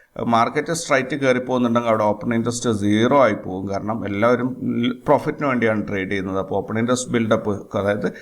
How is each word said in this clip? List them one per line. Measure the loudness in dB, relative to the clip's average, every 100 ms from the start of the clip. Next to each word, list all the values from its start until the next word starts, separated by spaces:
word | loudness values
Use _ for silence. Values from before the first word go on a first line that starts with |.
| _ -6
മാർക്കറ്റ് | 0 2 2 0 -2
സ്ട്രൈറ്റ് | -4 0 0 0 0
കയറി | 2 2
പോകുന്നുണ്ടെങ്കിൽ | 0 0 2 2 2
അവിടെ | 2
ഓപ്പൺ | 2 0 -2
ഇൻട്രസ്റ്റ് | -2 -2 -2 0
സീറോ | 0 2 4 4 4
ആയി | 4
പോകും. | 2 -6 -6 -4
കാരണം | -4 -4 -6 -4
എല്ലാവരും | 0 2 2 0 -4 -4 0 -2 -2 2
പ്രോഫിറ്റിന് | 2 2 -4 -2
വേണ്ടിയാണ് | 2 2 0 -2
ട്രേഡ് | -4 -2
ചെയ്യുന്നത്. | -2 -2 -4
അപ്പോൾ | -2 -4
ഓപ്പൺ | -2 -2
ഇൻട്രസ്റ്റ് | 0 -2 0
ബിൽഡപ്പ്, | -2 0 0 0 -6 -4 -4
അതായത്, | 0 0 -2 -6